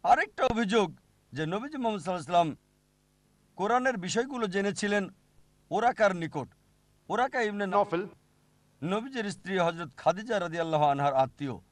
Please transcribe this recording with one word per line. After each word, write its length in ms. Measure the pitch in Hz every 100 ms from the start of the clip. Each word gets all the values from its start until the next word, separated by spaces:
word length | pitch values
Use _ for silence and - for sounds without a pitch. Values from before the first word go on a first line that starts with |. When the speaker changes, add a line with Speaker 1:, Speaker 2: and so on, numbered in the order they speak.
Speaker 1:
আরেকটা 420 | 170 254 415 -
অভিযোগ 560 | 262 226 220 220 190 - _ _ _
যে 140 | 123 160
নবীজি 300 | 190 277 302
মুহাম্মদ 260 | 233 208
সাল্লাল্লাহু 0 |
আলাইহি 300 | 175 180 139
ওয়াসাল্লাম 240 | 175 165 - _ _ _ _ _ _ _ _ _ -
কোরআনের 400 | 196 247 254 233
বিষয়গুলো 500 | 175 214 262 262 214
জেনেছিলেন 600 | 190 196 - 208 208 190 - _ _ _ _ _
ওরাকার 460 | 180 233 - 208 185
নিকট। 320 | 160 151 120 _ _ _ _ _ -
ওরাকা 340 | 202 262 254
ইবনে 240 | 220 202 196
নফল 360 | 202 202 170
Speaker 2:
নফল। 40 | 190 - _ _ _ _ _ _
Speaker 1:
নবীজির 480 | 151 202 254 262 202
স্ত্রী 280 | 185 175 190
হযরত 320 | 170 165 165 -
খাদিজা 440 | 160 180 220 208
রাদিয়াল্লাহু 440 | 175 165 165 156
আনহার 300 | 147 139 143
আত্মীয়। 380 | 131 131 - 139 104 _